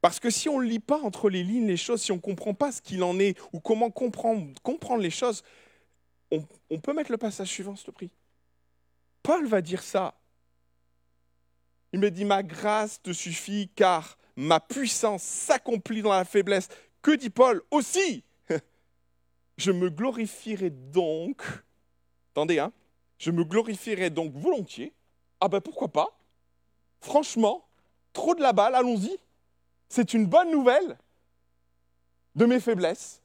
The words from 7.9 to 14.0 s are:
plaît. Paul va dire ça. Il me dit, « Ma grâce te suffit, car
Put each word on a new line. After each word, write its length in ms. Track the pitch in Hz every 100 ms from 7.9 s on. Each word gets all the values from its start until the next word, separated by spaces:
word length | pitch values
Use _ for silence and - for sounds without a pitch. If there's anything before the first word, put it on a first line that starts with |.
plaît. 200 | - 175 _ _ _ _ _ _ _ _ _ _ _
Paul 240 | - 349 285
va 120 | 214
dire 220 | 165 185
ça. 320 | - 202 180 - _ _ _ _ _ _ _ _ _ _ _ _ _ _ _ _ _
Il 60 | 180
me 140 | 208
dit, « 120 | 175
Ma 200 | 202 196
grâce 580 | 196 151 208 214 214 -
te 100 | -
suffit, 560 | 175 180 165 - 208 190
car 420 | - 196 170